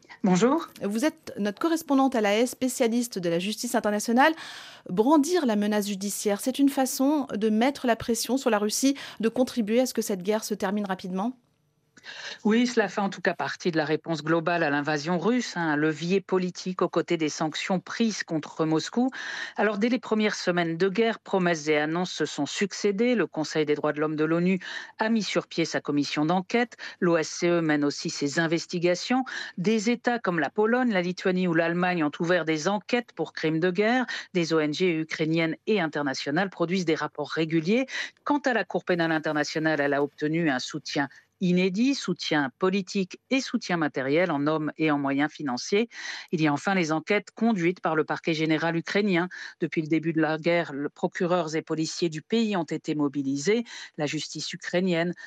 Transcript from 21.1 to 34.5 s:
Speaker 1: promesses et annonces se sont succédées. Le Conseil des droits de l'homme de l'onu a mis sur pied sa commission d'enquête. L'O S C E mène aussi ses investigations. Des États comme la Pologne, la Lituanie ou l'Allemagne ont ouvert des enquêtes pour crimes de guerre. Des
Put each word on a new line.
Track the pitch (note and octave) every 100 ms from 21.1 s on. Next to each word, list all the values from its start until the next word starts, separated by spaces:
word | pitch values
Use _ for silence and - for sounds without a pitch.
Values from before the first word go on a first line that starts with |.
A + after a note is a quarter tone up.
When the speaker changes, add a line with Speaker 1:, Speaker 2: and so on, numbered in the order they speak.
| G#3
Speaker 1:
promesses | - G3 F3 E3 D3
et | D3+
annonces | D3+ E3 F3+
se | -
sont | D3+ - C#3
succédées. | - G3+ - G#3 G3 A#3+
Le | A#3 D#3
Conseil | D#3 D3+ D#3+ D3
des |
droits | D3 D3+
de | D3
l'homme | D#3 D3+
de |
l'onu | D#3 E3+ F3 F#3+ - - - -
a | A3
mis | A3+
sur | F#3 F3+ -
pied | - D#3+
sa | C#3
commission | - D3 C#3 D#3
d'enquête. | D3+ F#3 F3+ A#3 A#3+ - - -
L'O | F3 E3
S | D3+
C | - F3
E | F3
mène | D#3+ D3
aussi | C#3+ - E3+
ses | - C#3+ C#3+
investigations. | E3 E3 - F#3 F3 F3 - B3+ B3+ - - -
Des | F3 A3+ G3+
États | A#3+ - A#3+
comme | - E3+
la | C3+
Pologne, | - G#3+ B3 B3
la | F#3+
Lituanie | F3 F#3 G3 F#3 F#3
ou |
l'Allemagne | D#3+ E3 E3+ F3+ F3+
ont | D3 -
ouvert | E3+ F3+ D#3
des | D#3 D#3+
enquêtes | G3+ - A#3+ A#3
pour | - -
crimes | - D#3+ D#3+
de | F3+
guerre. | F3+ G#3+ B3+ A#3+ - -
Des | F#3 D#3+